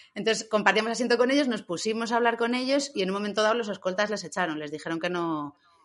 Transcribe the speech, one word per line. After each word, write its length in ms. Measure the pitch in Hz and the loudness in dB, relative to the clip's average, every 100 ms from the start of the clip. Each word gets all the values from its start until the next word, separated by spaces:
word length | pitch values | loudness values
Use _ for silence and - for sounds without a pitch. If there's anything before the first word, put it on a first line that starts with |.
| - 208 | -16 -4
Entonces, 320 | 220 214 - | 0 0 0
compartíamos 420 | 214 208 208 220 | 4 4 4 0
asiento 240 | 226 240 233 | -2 0 4
con 120 | 247 | 4
ellos, 180 | 285 277 | 4 2
nos 140 | 214 | -2
pusimos 500 | - 170 220 226 226 | -4 -4 -2 -2 0
a 40 | 233 | 2
hablar 220 | 233 226 | 2 2
con 180 | 233 247 | 0 0
ellos 360 | 262 277 277 202 | 0 0 0 -2
y 80 | |
en 60 | 190 | -2
un 40 | |
momento 300 | 196 208 202 | 0 -2 0
dado 100 | 214 | 2
los 160 | 240 220 | 2 -2
escoltas 400 | 208 185 185 208 | -4 -2 -2 -2
les 140 | 202 | -4
echaron, 340 | 175 196 175 151 | -6 -4 -2 -2
les 140 | 147 | -6
dijeron 280 | 151 175 165 | -8 -6 -4
que 120 | 175 | -2
no, 440 | 180 170 156 147 - _ _ | -2 -2 -4 -6 -12 _ _